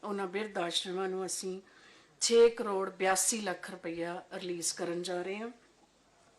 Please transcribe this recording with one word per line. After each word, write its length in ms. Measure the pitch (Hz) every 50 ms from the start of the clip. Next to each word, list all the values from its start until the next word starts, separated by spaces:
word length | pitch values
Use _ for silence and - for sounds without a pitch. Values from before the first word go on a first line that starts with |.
| -
ਉਹਨਾਂ 220 | 208 202 196 196
ਬਿਰਧ 320 | 185 180 202 214 214 202 196
ਆਸ਼ਰਮਾਂ 500 | 175 170 170 - - 196 180 185 190 190
ਨੂੰ 180 | 185 190 190
ਅਸੀਂ 340 | 175 - - - 185 185 190 - - - - - - - - - - - -
ਛੇ 280 | - - 233 233 233 233
ਕਰੋੜ 420 | 233 233 233 214 202 190 190 190
ਬਿਆਸੀ 500 | 190 - 190 190 190 185 - - - 220
ਲੱਖ 300 | 208 196 180 180 - -
ਰੁਪਈਆ 520 | 190 180 - 170 165 170 165 170 175 180 - - -
ਰਿਲੀਜ਼ 400 | 190 185 180 175 170 165 - -
ਕਰਨ 280 | - 185 175 170 175 175
ਜਾ 200 | 175 180 175 175
ਰਹੇ 140 | 185 190
ਹਾਂ। 140 | 208 226 233 247 - - - _ _ - _ _ _ _ _ _ _ - - _